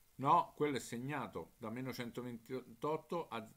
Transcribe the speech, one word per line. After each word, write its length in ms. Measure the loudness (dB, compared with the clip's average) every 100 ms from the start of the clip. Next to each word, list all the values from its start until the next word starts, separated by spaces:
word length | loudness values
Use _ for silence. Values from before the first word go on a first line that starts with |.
| -18 0
No, 380 | 6 8 6 2
quello 220 | 2 2
è 20 |
segnato. 760 | -2 -6 -4 -4 -4 -6 -8 -8
Da 120 | -8
meno 240 | -6 -6
centoventotto 1300 | -6 -6 -6 -6 -8 -8 -8 -8 -6 -2 -2 -2 -4 -4
a, 200 | -6 -8